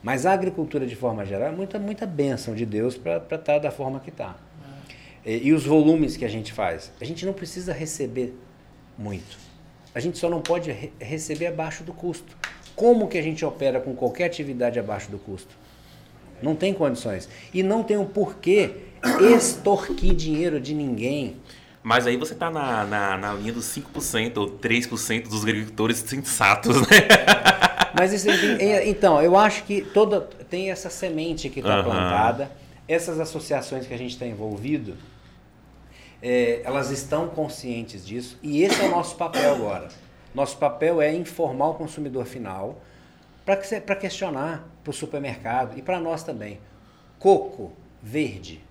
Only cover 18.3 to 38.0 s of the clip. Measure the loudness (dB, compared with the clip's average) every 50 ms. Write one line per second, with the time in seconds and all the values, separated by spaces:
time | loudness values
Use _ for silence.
18.3 | -4 -4 2 4 4 4 4 2 -2 -10 -16 -18 -16 -4 -2 0 4 8 10 10
19.3 | 10 10 8 2 -2 0 2 2 2 2 2 -4 -4 4 6 6 6 6 4 0
20.3 | 0 0 0 0 0 -2 -4 -4 -4 -2 -2 -2 -2 -2 -2 -2 -2 -2 -4 -6
21.3 | -8 -12 -18 -20 -20 -20 -20 -20 -20 -14 _ 2 2 4 4 4 0 0 -2 -6
22.3 | -6 -6 -6 -4 -4 -4 -2 -2 0 0 0 0 -2 -2 0 0 -2 -2 -4 -4
23.3 | -6 -4 -6 -6 -6 -6 -6 -8 -8 -8 -10 -10 -10 -8 -6 -4 -2 -2 -2 -2
24.3 | -2 -2 -4 -4 -4 -6 -2 0 0 0 0 -2 -6 -6 -4 -2 -4 -4 -4 -4
25.3 | -6 -2 0 0 0 -2 -4 -8 -2 -2 0 0 0 -2 -2 -6 -8 -8 -6 -4
26.3 | -2 4 6 6 6 4 4 4 4 4 6 10 10 8 10 10 8 8 10 6
27.3 | 6 8 8 4 6 6 4 2 4 2 0 0 4 2 2 2 2 2 2 2
28.3 | 2 4 4 2 2 4 4 4 4 4 4 2 2 4 6 6 6 8 6 8
29.3 | 8 8 6 6 4 0 -4 -4 -4 -4 -4 2 4 6 6 6 4 0 -2 -4
30.3 | -14 -18 -12 -8 -6 -4 -4 -4 -6 -6 -8 -10 -10 -6 -6 -4 -4 -4 -4 -4
31.3 | -4 -4 -6 -8 -8 -4 0 2 2 2 2 0 0 0 0 0 2 2 2 2
32.3 | 2 -2 -6 -10 -10 -20 -20 -20 -20 -20 -6 -2 -2 -2 -2 -2 -4 -4 -4 -6
33.3 | -6 -10 -6 -4 -4 -4 -4 -6 -8 -8 -8 -8 -10 -8 -8 -10 -10 -8 -10 -10
34.3 | -8 -8 -8 -8 -8 -6 -4 -4 -4 -4 -4 -8 -12 -14 -16 -20 -20 -20 -20 -20
35.3 | -20 -20 -20 -20 _ -20 -20 -20 -20 -20 -20 -20 -20 -20 -20 -20 -20 -10 -2 2
36.3 | 2 4 4 2 0 -2 -2 -4 -2 -2 -2 -2 -4 -6 -4 -2 -2 -2 -2 -2
37.3 | -4 -4 -6 -6 -6 -10 -8 -8 -8 -8 -8 -10 -12 -16